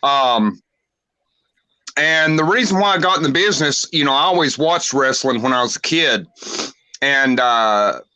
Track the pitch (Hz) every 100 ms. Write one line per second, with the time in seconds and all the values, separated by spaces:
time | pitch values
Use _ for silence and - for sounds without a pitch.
0 | 139 139 131 120 107 - _ _ _ _
1 | _ _ _ _ _ _ _ _ - -
2 | 151 160 156 156 156 214 247 190 202 185
3 | 180 185 156 139 202 170 151 135 - 165
4 | 143 135 165 185 151 127 156 170 - 131
5 | 135 131 135 123 120 127 120 - - 165
6 | 160 110 85 _ - - - - _ -
7 | 139 139 135 123 123 117 110 104 104 62
8 | -